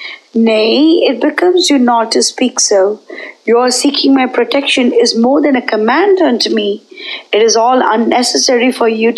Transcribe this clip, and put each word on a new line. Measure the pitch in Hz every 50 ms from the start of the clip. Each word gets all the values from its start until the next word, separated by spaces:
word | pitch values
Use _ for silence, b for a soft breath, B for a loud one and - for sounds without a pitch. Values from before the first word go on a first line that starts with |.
| B B B B B B -
"Nay, | 226 226 226 220 214 214 226 226 254 302 320 330 - - -
it | 262 226
becomes | 254 302 294 - 349 359 359 359 311 -
you | 285 269
not | 247 240 240 233 226 220
to | - -
speak | - - - - 262 247 - -
so. | - - 208 196 185 202 214 - _ B B B B B B B B
Your | 220 226 233 254 254
seeking | 247 - - 285 277 - - 277 269
my | 269 254 247
protection | - 240 240 240 - 277 277 - - 269 247 240 -
is | 233 240 233 233 226
more | 233 247 277 311
than | 285 302 262
a | 247 240 - 226
command | 214 214 226 262 311 381 415 381 370
unto | 330 269 240 - - - -
me. | 110 - 202 202 - - _ B B B B B B B B -
It | 208
is | 226 226 214
all | 226 226 247 254 262 -
unnecessary | 226 214 233 226 220 220 247 254 - - - - - 254 240 233 254
for | 247 - 240 226
you | 226 220 220 233 226